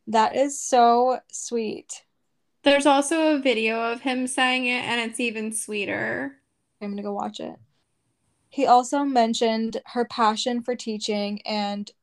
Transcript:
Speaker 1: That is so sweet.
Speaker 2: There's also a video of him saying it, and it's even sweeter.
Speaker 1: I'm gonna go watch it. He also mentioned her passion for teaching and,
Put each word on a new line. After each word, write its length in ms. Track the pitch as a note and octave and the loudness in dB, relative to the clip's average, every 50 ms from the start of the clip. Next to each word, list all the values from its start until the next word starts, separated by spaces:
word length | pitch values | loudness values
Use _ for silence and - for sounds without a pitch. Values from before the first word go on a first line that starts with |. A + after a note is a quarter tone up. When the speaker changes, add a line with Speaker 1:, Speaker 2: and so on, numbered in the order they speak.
| - | -8
Speaker 1:
That 280 | A3 G#3 F#3+ A3 - - | 0 2 4 4 4 2
is 240 | B3+ C#4 C#4+ C#4 - | 0 0 0 -2 -6
so 600 | - - C4+ B3 A#3 A#3 A#3 A#3+ B3 B3+ B3 - _ _ | -4 2 4 6 6 8 6 6 4 2 0 -2 _ _
sweet. 720 | - - - - A#3+ A#3 A3 G#3 - - - - - - _ _ _ _ _ _ _ _ _ _ _ _ - | -14 -14 -10 -6 -4 -4 -4 -4 -6 -8 -12 -16 -18 -18 _ _ _ _ _ _ _ _ _ _ _ _ 2
Speaker 2:
There's 240 | C#4+ C#4+ C#4+ C#4 | 4 4 6 6
also 480 | D4 C4+ C#4 C#4 C#4 E4 D#4+ D#4 D#4 D4+ | 4 4 4 4 0 0 2 2 2 2
a 40 | C#4 | 2
video 400 | C#4 C4 A#3 A3 A3 A3 A3+ A3+ A#3 A#3 | 2 0 0 2 0 -2 -2 -2 -2 -4
of 100 | A#3 A#3+ | -4 -4
him 240 | - C4+ B3+ B3+ B3+ | -4 -4 -4 -2 -4
saying 400 | B3 - C#4 B3+ B3+ B3+ B3+ B3+ | -4 0 0 2 2 2 0 0
it, 180 | B3 B3 B3 - | -2 -2 -2 -2
and 160 | - A#3 A#3+ | -4 -4 -4
it's 200 | A3+ A3+ A3+ - | -4 -6 -4 -4
even 340 | B3 A#3 G#3+ A3+ G#3+ A3 A3 | -4 -4 -4 -4 -8 -6 -6
sweeter. 840 | - - - G#3+ G#3 G3 G3 G3+ G#3 A3 A3+ - B3+ C4+ C#4 C4+ _ _ _ _ _ _ _ _ - | -8 -8 -6 -6 -6 -4 -4 -4 -4 -4 -4 -4 -6 -6 -8 -10 _ _ _ _ _ _ _ _ -12
Speaker 1:
I'm 80 | G#3 G3+ | -10 -8
gonna 140 | G3+ G3+ G3+ | -8 -8 -8
go 100 | G3+ G3+ | -8 -6
watch 260 | G3+ G3+ G#3+ G#3 - | -6 -6 -8 -8 -10
it. 160 | - - - - _ _ _ _ _ _ _ _ _ _ _ _ _ _ _ _ _ _ | -12 -12 -14 -16 _ _ _ _ _ _ _ _ _ _ _ _ _ _ _ _ _ _
He 160 | - C#4+ C4 | -4 0 4
also 380 | B3+ B3 B3 B3+ - D4 C#4+ C#4+ | 6 6 6 4 2 -2 -2 0
mentioned 760 | C#4 C4 B3 A3+ A3+ A#3 - A#3+ A3+ A3 A3 A3+ A3+ A3 G#3+ - | 2 2 2 2 2 2 0 0 0 0 0 -2 -4 -6 -8 -10
her 180 | - - B3 A#3+ | -6 -4 -4 -4
passion 580 | - - - A3+ G#3+ A3 G#3+ - B3 A#3+ A#3+ A#3 | -2 0 2 2 2 2 0 -2 -2 -2 -2 -2
for 120 | - B3 | -4 -6
teaching 640 | A#3+ - A3+ G#3+ G#3+ - - G#3 G#3 G3+ G3+ G#3 G#3 - | -6 -6 -8 -8 -6 -4 -4 -2 -2 -2 -4 -6 -8 -8
and, 460 | - G#3+ G#3 G3+ G3+ G#3 G#3 G#3 - _ _ | -6 -4 -4 -4 -4 -4 -8 -10 -12 _ _